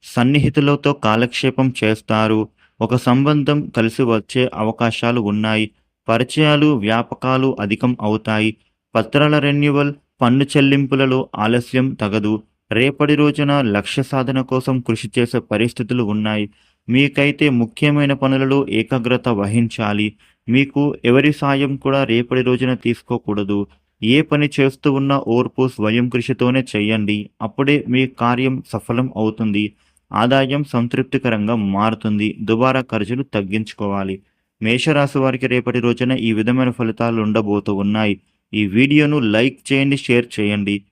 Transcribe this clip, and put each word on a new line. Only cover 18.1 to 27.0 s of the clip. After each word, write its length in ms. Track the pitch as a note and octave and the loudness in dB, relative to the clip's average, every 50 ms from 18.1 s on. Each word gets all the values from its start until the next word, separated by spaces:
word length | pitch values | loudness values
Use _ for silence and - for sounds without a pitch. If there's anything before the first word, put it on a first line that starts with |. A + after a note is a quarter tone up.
| C#3 C3+ | 0 0
పనులలో 380 | C3+ C3 C3+ C3+ C3+ C3+ C3+ C#3 C3+ - - G#2+ | 0 0 0 0 0 2 2 0 0 0 -2 -2
ఏకాగ్రత 500 | A2+ A2 C#3 C3 A2+ A#2+ B2+ A#2+ - B2+ A#2+ G2+ | -2 0 -2 -2 0 0 -2 0 0 0 0 0
వహించాలి. 680 | G2+ G2+ G#2+ A#2+ A#2 A2+ - - A2+ G#2 G#2 G#2 G#2+ G#2+ G#2 _ _ _ _ _ _ - | 0 0 0 0 0 0 -2 -4 -4 -2 0 0 -2 -2 -4 _ _ _ _ _ _ 0
మీకు 340 | A#2 C3+ C3+ C3+ - C#3+ C#3+ D3 - - - A#2+ | 2 2 2 2 0 0 0 0 -2 -2 2 4
ఎవరి 220 | B2 C3+ C#3 D3 D3 - | 4 4 4 2 0 0
సాయం 320 | - C#3 C#3 C#3 C#3+ C#3 C#3 C3+ - | -2 -2 0 0 0 -2 -4 -4 -2
కూడా 180 | C#3 C3+ C3+ C3+ A2+ | 0 0 0 0 2
రేపటి 320 | A2+ A#2 A#2+ A#2+ B2+ B2+ B2 B2 | 0 0 0 0 -2 0 0 0
రోజున 240 | B2+ A#2+ B2+ B2+ B2+ - - | 0 0 0 -2 -2 -2 -2
తీసుకోకూడదు. 720 | B2+ A#2 - _ _ B2 A#2 _ - G#2 G2+ G#2 F#2+ G2+ G2+ G2+ - _ _ _ _ _ _ G#2+ | -4 -4 -4 _ _ -6 -6 _ -4 -4 -4 -2 -2 -2 -2 -2 -6 _ _ _ _ _ _ 0
ఏ 140 | G#2+ B2 D3 D#3 - | 2 2 2 2 2
పని 160 | D#3 D3 D3 C#3+ - | 0 0 0 -2 0
చేస్తూ 320 | - C3+ C3+ C3+ - - D3 C#3 C3+ | 2 0 0 0 0 -2 0 0 0
ఉన్నా 160 | C#3 C#3 C#3 C#3 - - A2+ | 0 0 0 0 0 0 0
ఓర్పు, 280 | A#2+ B2+ A#2+ _ - C3 B2+ B2+ | 0 0 0 _ -2 -2 -2 -2
స్వయం 320 | - G#2 G#2+ A2 A#2+ B2 B2 A#2 | -2 -2 0 0 0 0 0 -2
కృషితోనే 460 | B2+ A#2 - C3 - B2+ B2 B2+ C3 B2+ - - | -4 -2 -4 -2 0 0 0 0 0 -2 -2 -2
చేయండి. 440 | G#2 G#2 G#2+ A2+ A2 | -2 0 0 0 0